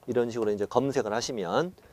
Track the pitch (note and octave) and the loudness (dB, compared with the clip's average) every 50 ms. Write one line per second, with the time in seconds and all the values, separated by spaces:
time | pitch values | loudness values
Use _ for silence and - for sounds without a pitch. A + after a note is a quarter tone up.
0 | - - B2+ B2 A#2+ A#2+ A2+ A#2+ A2 G#2 G#2 G2+ G2+ - - B2 C3 C#3 B2 C#3 | -6 -2 0 2 2 0 0 -2 0 0 0 0 0 2 2 2 2 2 2 0
1 | G#2+ G#2+ G#2 A#2 A#2 - C3+ A2+ F#2 E2+ F#2+ B2+ E3 F3+ F#3 - - - | 0 0 -2 -2 -2 -4 -4 -4 -2 0 0 0 0 0 -4 -14 -20 -20